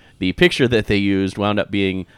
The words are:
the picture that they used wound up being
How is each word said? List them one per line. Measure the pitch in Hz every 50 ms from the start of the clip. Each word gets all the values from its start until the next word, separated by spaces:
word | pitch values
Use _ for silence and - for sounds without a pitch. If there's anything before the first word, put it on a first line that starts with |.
| _ - _ _
the | 92 92 90
picture | - 180 175 - - 139 120
that | 123 110 104 -
they | 107 101
used | 101 98 98 95 98 95 - -
wound | 101 104 104 104
up | - -
being | 101 101 98 95 92 95 90 - _